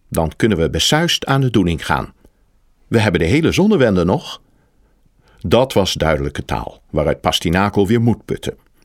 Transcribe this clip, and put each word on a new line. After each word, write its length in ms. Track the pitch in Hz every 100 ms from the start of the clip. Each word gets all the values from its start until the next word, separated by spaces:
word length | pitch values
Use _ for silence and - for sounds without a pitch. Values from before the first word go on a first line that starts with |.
| -
Dan 220 | - 80 -
kunnen 220 | 117 87
we 120 | 80
besuist 560 | 82 - 151 170 - -
aan 160 | 139
de 80 | 131
doening 360 | 107 87 80 -
gaan. 280 | 71 - _ _ _ _ _ _ _ -
We 120 | 113
hebben 220 | 104 85
de 60 | 82
hele 240 | 139 147
zonnewende 540 | 92 202 196 120 92 85
nog." 360 | 135 - - _ _ _ _ _ _ _ _ _ _
Dat 340 | 87 110 131
was 200 | 107 92
duidelijke 520 | - 80 73 69 - -
taal, 360 | - - - -
waaruit 320 | 78 76 64
Pastinakel 680 | - 71 87 90 101 104 98
weer 140 | 117
moed 240 | 117 104 -
putte. 320 | - - - _ _